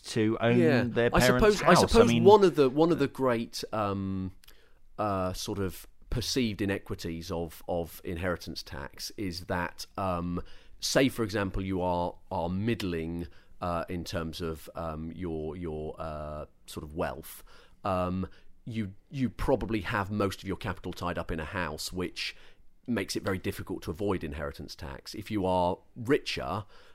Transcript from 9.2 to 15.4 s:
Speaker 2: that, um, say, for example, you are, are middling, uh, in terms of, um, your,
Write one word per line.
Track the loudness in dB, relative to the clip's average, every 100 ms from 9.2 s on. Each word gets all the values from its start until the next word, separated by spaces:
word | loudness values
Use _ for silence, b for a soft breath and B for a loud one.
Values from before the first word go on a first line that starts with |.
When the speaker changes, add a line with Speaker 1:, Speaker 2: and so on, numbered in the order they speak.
| -8 -6 -4
Speaker 2:
that, | -4 -4 -6 -12 -6
um, | -2 -2 -2 -4 -6 b b b
say, | 0 4 4
for | 2
example, | -2 0 -2 -2
you | -2 0
are, | 0 0 -2 -4 -6
are | -4 -2
middling, | 0 0 0 -2 -2 -2 -4 -6 b b b
uh, | -4 -2 -4
in | -6
terms | -4 -4 -4 -4
of, | -6 -6 -8 -8
um, | -6 -6 -8 -6
your, | -6 -4